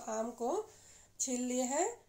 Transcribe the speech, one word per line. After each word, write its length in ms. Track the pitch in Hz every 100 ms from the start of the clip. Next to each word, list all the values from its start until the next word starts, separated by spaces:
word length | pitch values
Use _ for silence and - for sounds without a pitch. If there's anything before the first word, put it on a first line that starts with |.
| -
आम 200 | 220 226
को 180 | 240 240 370 427 - - - - -
छील 200 | - 247
लिए 200 | 247 247
हैं 220 | 254 285 392 480